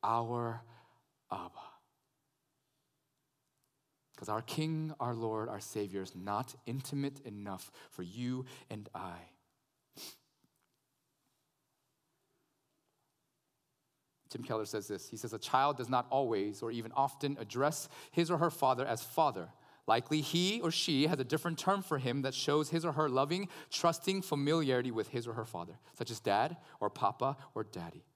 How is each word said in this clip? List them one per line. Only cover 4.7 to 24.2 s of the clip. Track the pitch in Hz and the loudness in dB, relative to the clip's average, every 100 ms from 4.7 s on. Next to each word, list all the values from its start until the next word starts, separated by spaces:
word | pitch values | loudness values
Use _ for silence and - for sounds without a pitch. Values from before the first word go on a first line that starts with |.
| 160 156 151 | 0 -2 -2
our | 123 | -2
Lord, | 117 113 110 110 | -2 -2 -2 -2
our | 104 | -6
Savior | - 110 104 98 | -6 -4 -2 -4
is | 95 | -6
not | 90 98 101 127 - - | -8 -2 -2 -2 -8 -6
intimate | 127 135 143 139 139 | -6 -4 -2 -4 -6
enough | 120 104 101 95 - - - | -14 -10 -8 -10 -12 -18 -20
for | - | -12
you | 90 104 123 127 127 - - | -10 -6 -4 -4 -6 -12 -12
and | 107 104 | -12 -10
I. | - 95 85 80 _ _ _ _ _ _ - - - _ _ _ _ _ _ _ _ _ _ _ _ _ _ _ _ _ _ _ _ _ _ _ _ _ _ _ _ _ _ _ _ _ _ _ _ _ _ _ _ _ | -10 -10 -12 -16 _ _ _ _ _ _ -16 -16 -16 _ _ _ _ _ _ _ _ _ _ _ _ _ _ _ _ _ _ _ _ _ _ _ _ _ _ _ _ _ _ _ _ _ _ _ _ _ _ _ _ _
Tim | 117 | -10
Keller | 113 110 | -4 -2
says | 104 110 95 | 0 -4 -4
this. | 101 - | -8 -8
He | 110 | -10
says, | 117 | -8
"A | 110 | -8
child | - 131 139 135 | 2 4 4 2
does | 120 | 0
not | 127 123 | 0 2
always | 135 131 107 101 101 | 0 2 2 0 -2
or | 117 | -4
even | 120 117 | -4 -4
often | 131 135 - 143 139 | 0 0 0 -4 -4
address | 107 120 143 156 - - - | -6 0 0 0 -8 -14 -4
his | - 165 | 0 2
or | 170 | 4
her | 170 | 2
father | - 135 123 135 | 4 4 4 2
as | 113 | -2
father. | - - 151 101 85 - - - - | -2 4 4 4 -8 -12 -20 -14 2
Likely | 113 117 156 | 2 4 0
he | 143 170 180 220 | 2 2 2 2
or | 175 | 0
she | 160 - 143 151 | 0 2 4 4
has | 156 | 2
a | |
different | 127 151 175 165 | 0 0 0 -2
term | - 196 | 2 2
for | 190 151 | 2 0
him | 131 131 | 0 0
that | 135 | 0
shows | 131 - 147 151 | 0 4 4 4
his | 165 | 0
or | 165 | 0
her | 147 151 | 2 4
loving, | 127 143 175 196 - - | 4 4 2 -2 -10 -8
trusting | - 170 170 - 190 | 2 4 4 0 0